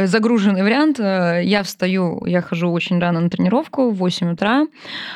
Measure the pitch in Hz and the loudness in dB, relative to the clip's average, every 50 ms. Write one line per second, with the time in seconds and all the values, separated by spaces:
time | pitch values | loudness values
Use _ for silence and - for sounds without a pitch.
0 | 190 185 175 226 220 240 240 226 196 208 196 185 190 208 240 277 302 311 277 254 | 0 2 2 2 2 2 2 2 2 2 2 2 2 2 2 2 2 0 0 0
1 | 214 196 190 185 180 170 170 175 175 180 202 208 196 - - - 185 185 185 190 | 0 0 0 0 2 0 0 0 0 0 0 0 -2 -4 -6 -4 -2 0 0 0
2 | 185 170 151 - - - 175 175 170 - 180 165 175 175 170 170 - - 185 175 | 0 0 -2 -4 -2 0 0 0 0 -2 -2 -2 0 0 0 -2 -2 0 0 0
3 | 175 175 175 165 170 175 - 175 180 180 220 269 320 - - - 262 240 214 185 | 0 0 0 0 0 0 0 0 0 2 2 0 -2 -2 -2 0 0 0 0 0
4 | 185 180 180 - 180 175 170 165 196 208 240 277 311 311 - - - - - - | -2 -2 -2 -2 -2 -4 -2 0 0 2 2 2 2 0 -4 -10 -16 -14 -12 -12
5 | - - - | -12 -12 -14